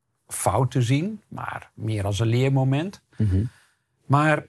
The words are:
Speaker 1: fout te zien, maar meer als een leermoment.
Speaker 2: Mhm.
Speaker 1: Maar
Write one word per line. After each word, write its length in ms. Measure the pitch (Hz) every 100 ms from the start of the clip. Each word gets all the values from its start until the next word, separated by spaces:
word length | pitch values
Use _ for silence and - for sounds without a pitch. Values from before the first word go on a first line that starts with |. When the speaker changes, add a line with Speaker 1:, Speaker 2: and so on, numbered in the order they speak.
| _ _ -
Speaker 1:
fout 440 | - - 98 131
te 100 | 135
zien, 400 | 117 139 190 214 -
maar 440 | - - - -
meer 320 | - 110 107 98
als 140 | 101
een 80 | 113
leermoment. 720 | 120 135 135 131 139 185 - _ -
Speaker 2:
Mhm. 260 | 107 92 123 - _ _ _ _ -
Speaker 1:
Maar 400 | 143 156 151